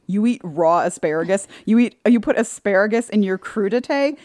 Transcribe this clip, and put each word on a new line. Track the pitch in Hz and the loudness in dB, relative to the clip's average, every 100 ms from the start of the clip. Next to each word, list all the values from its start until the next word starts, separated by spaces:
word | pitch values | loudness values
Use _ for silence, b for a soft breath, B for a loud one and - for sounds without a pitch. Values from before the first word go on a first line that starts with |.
| - | -6
you | 202 | 0
eat | 233 240 | 0 -2
raw | 175 151 165 175 | -6 0 2 2
asparagus? | 175 - 160 160 170 190 - B | 0 -4 -4 -2 -2 -4 -4 B
You | - 226 | 0 2
eat, | 233 - 233 | 2 0 2
you | 240 | 2
put | 311 - | 2 -2
asparagus | 220 - 202 190 214 226 - | -2 -6 0 0 2 0 0
in | 214 | 0
your | 190 185 | 0 -2
crudité? | - 220 196 240 - 277 285 285 | -6 -4 -2 -2 -2 -2 -2 -4